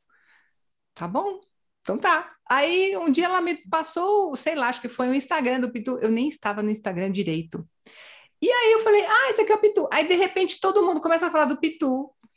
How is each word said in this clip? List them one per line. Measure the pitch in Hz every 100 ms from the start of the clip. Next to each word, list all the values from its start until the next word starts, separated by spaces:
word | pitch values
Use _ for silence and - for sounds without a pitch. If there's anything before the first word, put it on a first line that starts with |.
| _ _ _ _ _ _ _ _ _
"Tá | - 170
bom, | 247 403 381 _ _ _ _
então | - 214
tá." | 381 320 - _ -
Aí | 262 311 359 392 381
um | 330
dia | 269 359
ela | 370
me | 339 311 -
passou, | 320 311 339 370 415 359 262
sei | 311
lá, | 311 240
acho | 247
que | 240
foi | - 247
o |
Instagram | 269 277 320 247 254
do | 247
Pitu, | 240 254 254
eu | 220
nem | 226 285
estava | - 208 202
no | 214
Instagram | 214 208 175 196
direito. | 190 170 160 165 175 - _ - - - - _ -
E | 359
aí | 494 453
eu | 453
falei, | 453 415 -
"Ah, | 440 539
esse | 440
aqui | 427
é | 427
o |
Pitu." | 427 392 294
Aí | 285 320
de | 359
repente | 370 381 370 -
todo | 381 403 349
mundo | 311
começa | 320 330 349
a |
falar | 320 277
do | 285
Pitu, | 311 - 277 254 294 _ _